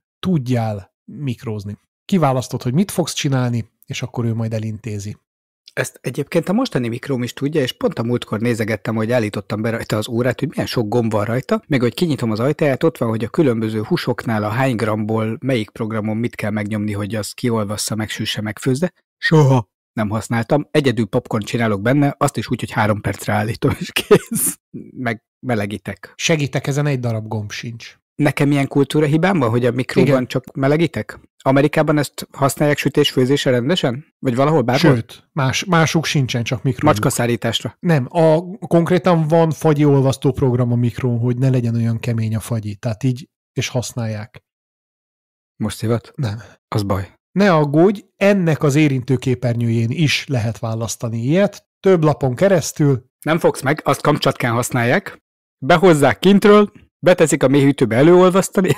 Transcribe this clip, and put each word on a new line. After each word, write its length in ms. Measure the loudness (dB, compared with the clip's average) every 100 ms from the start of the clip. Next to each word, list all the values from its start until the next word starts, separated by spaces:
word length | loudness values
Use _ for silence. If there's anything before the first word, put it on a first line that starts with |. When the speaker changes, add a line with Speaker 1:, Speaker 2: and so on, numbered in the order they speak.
| _ -10
Speaker 1:
tudjál 760 | -2 -2 0 -2 -2 -6 -12 _ -20
mikrózni. 680 | -10 -8 -8 -8 -8 -10 -14 _ _
Kiválasztod, 580 | -2 2 2 0 -4 -6
hogy 120 | -2
mit 160 | -2 -2
fogsz 220 | -2 -4
csinálni, 580 | -4 -2 0 0 -4 -6 _ -14
és 160 | -12
akkor 220 | -10 -4
ő 100 | -4
majd 180 | -2 -4
elintézi. 640 | -4 -6 -8 -10 -10 -10 -14 _ _ _ _ -14
Speaker 2:
Ezt 260 | -8 -8 -8
egyébként 460 | -10 -8 -2 -2 0
a 40 |
mostani 360 | -2 -2 -2 -4
mikróm 340 | -6 -6 -4
is 100 | -4
tudja, 280 | -4 -4 -2
és 120 | -2
pont 260 | -2 -4 -2
a 40 |
múltkor 380 | -2 -2 -2 -2
nézegettem, 540 | -2 -2 -2 -4 -4
hogy 180 | -4 0
állítottam 500 | 0 0 -6 -6 -6
be 80 | -4
rajta 260 | -6 -4 -4
az 120 | -2
órát, 300 | -2 -2 -2
hogy 80 | -6
milyen 180 | -6 -4
sok 220 | -4 0
gomb 240 | 0 0
van 120 | -2
rajta, 380 | -2 -4 -2 -4 0
meg 140 | 0
hogy 140 | 0
kinyitom 360 | 0 -2 0 -2
az 100 | -2
ajtaját, 420 | -2 0 0 2
ott 160 | 0 0
van, 100 | -4
hogy 160 | -2
a 40 | -4
különböző 540 | 0 2 2 -2 -4
húsoknál 600 | -2 -4 -2 -4 -2 -2
a 40 | -2
hány 260 | 0 0 0
gramból 640 | -2 -2 -2 -2 -4 -6
melyik 300 | -4 -2 -4
programon 460 | -8 -8 -6 -4 -4
mit 180 | -6
kell 160 | -6 -6
megnyomni, 420 | -4 -4 -4 -4
hogy 220 | -6 -6
az 180 | -6 -8
kiolvassza, 640 | -6 -2 -2 -4 -6 -6
megsüsse, 460 | -6 -6 -6 -6 -6
megfőzze. 520 | -8 -6 -4 -2 -4 _ _ _
Soha 500 | 2 4 4 2 0 _ _
nem 160 | -6 -4
használtam, 600 | -4 -4 -4 0 0 0
egyedül 360 | -2 0 0 -2
popcorn 380 | -4 -4 -6
csinálok 380 | -4 -2 -2 0
benne, 320 | 0 2 0 0
azt 180 | -2 -2
is 140 | -6
úgy, 100 | -6
hogy 100 | -6
három 300 | -2 0 0
percre 320 | -4 -6 -4
állítom, 380 | -2 -2 -2 -2 -2
és 140 | -6
kész. 680 | -6 4 2 2 -6 -6 -6 _ -18 -16 -8
Meg 260 | -6 -6 _ _ -4
melegítek. 640 | -2 -2 -8 -10 -12 -14 -6
Speaker 1:
Segítek, 500 | 0 0 0 -4 -4
ezen 200 | -2 -2
egy 140 | -2
darab 280 | -2 -4 -4
gomb 220 | -6 -8
sincs. 440 | -10 -12 -12 -16 _ _
Speaker 2:
Nekem 360 | 0 0 2 2
ilyen 180 | 2 0
kultúra 380 | 0 0 2 2
hibám 320 | 2 2 0
van, 120 | 0
hogy 160 | 2 0
a 40 |
mikróban 380 | -2 -2 2 4
Speaker 1:
Igen. 160 | 2 0
Speaker 2:
csak 280 | -6 -6 -2
melegítek? 640 | 0 2 0 -4 -10 -14 _ _
Amerikában 560 | 0 4 4 2 2 2
ezt 300 | -2 -8 -12
használják 460 | -2 -2 2 0 0
sütés-főzésre 720 | 0 0 0 2 2 2 2
rendesen? 540 | 0 0 -2 -2 -4 -10 -8
Vagy 160 | -4
valahol 280 | 0 2 2
bárhol? 320 | 2 4 4
Speaker 1:
Sőt, 340 | 4 -2 -16 _
más, 320 | -4 -2 -2
másuk 400 | 0 2 2 0
sincsen, 380 | 0 -2 0 -2
csak 200 | -4 -4
mikrójuk. 200 | -2 0 0
Speaker 2:
Macskaszárításra. 840 | 2 0 0 -2 0 -2 -4 -6 -6
Speaker 1:
Nem, 260 | 0 0 0
a, 320 | 2 4 4 0 -10
konkrétan 720 | 0 2 4 2 2 2 2
van 220 | 2 2
fagyi 340 | 2 2 4
olvasztó 480 | 4 4 2 0 0
program 400 | 0 0 2 0
a 40 | 0
mikrón, 420 | 0 -2 -2 0
hogy 180 | -2 0
ne 120 | 2
legyen 240 | 2 0
olyan 240 | 0 -2 -2
kemény 380 | -4 -2 -2 -4
a 40 |
fagyi, 340 | -4 -6 -6 -8
tehát 260 | -8 -2
így, 260 | -2 -4 -8 _ _
és 160 | -8 -4
használják. 720 | -6 -6 -8 -6 -8 -12 -18 _ _ _ _ _ _ _ _ _ _ _ -8
Speaker 2:
Most 140 | -8 -4
szivat? 360 | -2 -2 -4
Speaker 1:
Nem. 280 | -6 -6 -6 -14 _ -6
Speaker 2:
Az 140 | -4
baj. 340 | -2 -4 -6 _ _
Speaker 1:
Ne 220 | 0 2
aggódj, 460 | 4 2 4 4 2 -8 0
ennek 460 | 2 2 2 2
az 120 | 2
érintőképernyőjén 1160 | 4 2 2 0 -2 0 -2 -2 0 0 0 0
is 360 | 0 0 0 -4
lehet 320 | -4 -4 -4
választani 600 | -6 -6 -6 -6 -6 -4
ilyet, 480 | 0 2 0 -2 _ _
több 240 | 2 4
lapon 300 | 4 2 0
keresztül. 720 | 2 2 2 0 0 0 0 -4 _
Speaker 2:
Nem 140 | -2 2
fogsz 240 | 2 0
meg, 180 | -2 -2
azt 160 | 0 0
Kamcsatkán 500 | 0 2 0 0 -2
használják, 640 | -2 -2 0 2 0 -2 -20 _ _ _ -8
behozzák 540 | 2 6 6 6 4 4
kintről, 540 | 6 6 8 6 6 -2 _ -2 2
beteszik 360 | 4 4 4
a 60 | 4
mélyhűtőbe 480 | 4 4 4 2 4
előolvasztani, 760 | 6 8 6 4 0 0 0